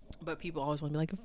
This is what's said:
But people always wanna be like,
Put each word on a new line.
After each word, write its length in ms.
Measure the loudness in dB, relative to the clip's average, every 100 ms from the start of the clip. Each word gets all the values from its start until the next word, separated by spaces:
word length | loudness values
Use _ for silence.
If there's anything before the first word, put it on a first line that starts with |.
| -12 -8
But 180 | -4 -2
people 220 | -2 0
always 200 | 2 2
wanna 120 | 2
be 40 | 2
like, 120 | 2 0